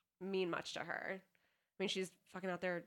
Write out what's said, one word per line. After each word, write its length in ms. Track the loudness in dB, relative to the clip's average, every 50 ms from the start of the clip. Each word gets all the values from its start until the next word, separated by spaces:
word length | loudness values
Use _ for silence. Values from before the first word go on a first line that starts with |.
| _ _ _ _
mean 280 | -4 0 2 4 4 4
much 240 | 2 0 -2 -2 -4
to 60 | -4
her. 400 | -2 -2 -2 -2 -2 -4 -4 -6
I 640 | -8 _ _ _ _ _ _ _ _ _ _ -2 0
mean, 60 | 2
she's 220 | 2 2 0 -2 -4 _ _ -12
fucking 200 | -10 -4 -2 -2
out 120 | 0 0
there 240 | 2 0 0 0 -2